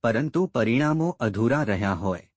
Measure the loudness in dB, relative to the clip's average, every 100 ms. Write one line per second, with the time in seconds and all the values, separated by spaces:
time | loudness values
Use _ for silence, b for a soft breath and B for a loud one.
0 | 0 0 0 -2 -2 0 2 2 2 0
1 | -2 -2 -4 0 0 0 0 0 0 -2
2 | -4 -6 -10